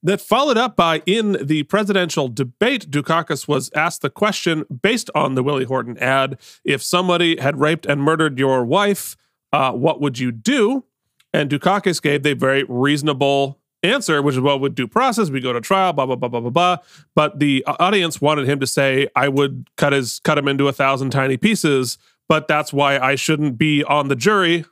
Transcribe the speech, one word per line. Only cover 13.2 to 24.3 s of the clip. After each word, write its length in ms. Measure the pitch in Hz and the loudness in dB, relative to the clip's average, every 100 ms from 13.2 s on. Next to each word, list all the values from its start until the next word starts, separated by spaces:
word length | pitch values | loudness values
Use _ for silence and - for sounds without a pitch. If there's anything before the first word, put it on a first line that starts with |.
| 139 139 139 139 _ _ | 2 2 0 -4 _ _
answer, 400 | 170 269 - 151 | 0 0 0 0
which 140 | 143 131 | 2 2
is, 60 | |
"Well, 180 | 135 139 | 0 2
with 160 | 139 - | -2 -2
due 120 | - | -2
process, 420 | 220 262 226 190 | 0 0 0 -2
we 80 | 135 | -2
go 100 | 127 | -4
to 60 | 120 | -4
trial, 320 | 110 190 190 | 0 2 2
blah, 140 | 151 131 | 0 -2
blah, 100 | 127 | -2
blah, 140 | 123 | -2
blah, 100 | 120 | -4
blah, 80 | 120 | -2
blah." 260 | 127 180 180 _ - - - | 2 2 0 _ -20 -4 0
But 240 | 151 147 | 0 0
the, 240 | 143 135 131 | 0 0 0
uh, 100 | - | 0
audience 420 | 175 208 170 - | 2 2 0 0
wanted 260 | 143 151 131 | 0 0 0
him 120 | 143 | -2
to 80 | 135 | -2
say, 400 | - 139 135 135 - | 0 2 2 0 0
"I 120 | 139 | 0
would 400 | 135 139 131 120 - | 2 0 -2 -14 -2
cut 160 | 147 | 0
his, 280 | 139 120 - | 2 -2 -6
cut 140 | - 151 | 0 0
him 100 | 143 | 0
into 200 | 139 139 | 0 0
a 40 | |
thousand 360 | 131 135 135 135 | 2 0 0 -2
tiny 260 | 139 135 131 | 0 0 0
pieces, 600 | 214 214 160 139 127 - _ _ _ | 0 2 2 2 0 -6 _ _ _
but 200 | 156 151 | -4 0
that's 240 | 151 151 | -2 0
why 280 | 139 143 139 | 0 2 2
I 160 | 131 139 | 0 -2
shouldn't 420 | - 156 147 117 | 0 0 0 0
be 260 | 156 147 | 0 0
on 240 | 143 147 139 | 0 0 0
the 80 | 131 | 0
jury 500 | 131 | 2